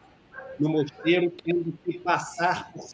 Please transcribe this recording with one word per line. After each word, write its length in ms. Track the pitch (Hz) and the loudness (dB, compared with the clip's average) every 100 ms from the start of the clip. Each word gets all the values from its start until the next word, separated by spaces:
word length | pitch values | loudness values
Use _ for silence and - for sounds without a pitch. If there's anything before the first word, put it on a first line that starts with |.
| - - _ - - - | -20 -20 _ -16 -12 0
no 120 | 151 | 2
mosteiro, 600 | 156 147 - 160 180 175 - | 2 0 0 2 4 4 0
tendo 340 | 165 175 165 - | -2 0 0 -4
que 160 | 180 170 | -6 -4
passar 720 | 175 156 - - 175 170 - | 0 0 0 0 0 0 -4
por 100 | 160 - | -14 -18